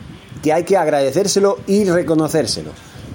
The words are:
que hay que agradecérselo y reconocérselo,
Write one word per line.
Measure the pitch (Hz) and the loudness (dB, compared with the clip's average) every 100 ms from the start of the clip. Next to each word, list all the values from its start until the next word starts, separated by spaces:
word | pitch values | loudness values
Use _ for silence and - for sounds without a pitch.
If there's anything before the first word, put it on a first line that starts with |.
| - - - - | -16 -20 -18 -6
que | 151 | 0
hay | 151 | 0
que | 170 190 | 2 2
agradecérselo | 156 147 139 131 202 196 196 196 - | 2 2 2 0 0 2 2 0 0
y | 196 202 | 2 2
reconocérselo, | 175 170 156 156 160 113 - 76 73 - - - | 2 2 0 2 0 -2 -4 -10 -14 -20 -18 -14